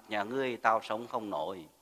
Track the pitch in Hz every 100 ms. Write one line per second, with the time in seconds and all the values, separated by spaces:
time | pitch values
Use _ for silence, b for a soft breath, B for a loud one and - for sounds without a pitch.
0 | - 107 101 131 131 117 117 110 - 110
1 | 120 123 104 82 80 95 78 -